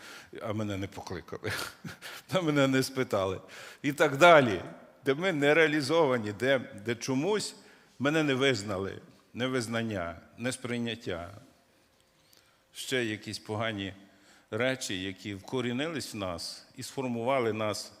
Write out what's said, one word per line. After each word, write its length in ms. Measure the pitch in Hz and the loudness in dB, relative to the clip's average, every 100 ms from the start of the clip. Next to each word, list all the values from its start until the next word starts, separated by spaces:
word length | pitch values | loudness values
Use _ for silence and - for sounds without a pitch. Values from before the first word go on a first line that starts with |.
| - - - - | -18 -18 -16 -12
а 100 | 113 | -6
мене 240 | 107 104 95 | -4 -4 -4
не 100 | 98 | -6
покликали, 640 | - - 87 - - 104 - - - - | -10 -12 -12 -10 -8 -6 -6 -8 -12 -16
<laughs> 420 | - - - - | -16 -16 -16 -4
а 80 | 180 | 0
мене 280 | 165 147 135 | 2 4 6
не 140 | 131 | 4
спитали. 580 | 131 131 120 107 95 92 - - - - | 0 -2 0 2 0 -2 -8 -18 -18 -6
І 100 | 139 | -4
так 240 | 139 156 139 | 2 2 8
далі. 460 | 175 156 123 92 - - - - | 10 10 8 2 -4 -16 -20 -6
Де 100 | - | -2
ми 180 | 139 190 | 0 0
не 220 | 151 143 | 2 4
реалізовані, 800 | 151 156 151 131 165 147 123 104 | 6 6 4 2 4 4 2 -2
де, 260 | 101 131 135 | -2 2 0
де 360 | - 101 104 | 0 -10 -6
чомусь 640 | 117 - 131 170 208 - - - - _ - | -6 -2 0 0 0 -2 -12 -20 -20 _ -2
мене 240 | 131 160 | 0 2
не 120 | 151 | 2
визнали, 640 | 131 135 117 107 92 95 95 - - _ | 2 2 2 -2 -4 -6 -8 -16 -20 _
невизнання, 840 | 110 127 131 110 117 113 101 85 82 - - | -6 -2 -2 -2 -4 -2 -4 -6 -8 -16 -8
несприйняття, 1040 | 123 123 120 120 117 110 - 87 85 104 - _ _ _ _ _ _ _ _ - _ _ _ | -8 -6 -6 -4 -4 -6 -8 -8 -8 -16 -20 _ _ _ _ _ _ _ _ -20 _ _ _
ще 320 | - - 131 | -14 -4 -2
якісь 340 | 117 107 - 98 | 0 -4 -8 -10
погані 560 | - 107 113 104 98 92 - _ _ - - | -6 -4 -2 -4 -6 -10 -20 _ _ -20 -8
речі, 520 | 110 127 131 - 95 | -2 -2 -2 -6 -6
які 320 | 95 95 107 | -6 -8 -10
вкорінились 800 | 98 - 131 120 120 156 151 - | -10 -8 -6 -4 -4 -4 -6 -8
в 20 | 110 | -8
нас 500 | 95 85 - - - - | -6 -6 -10 -14 -18 -16
і 60 | |
сформували 680 | 123 - 131 117 117 135 113 | -12 -8 -6 -2 0 2 2
нас, 400 | 107 107 98 - - | 0 -2 -4 -8 -18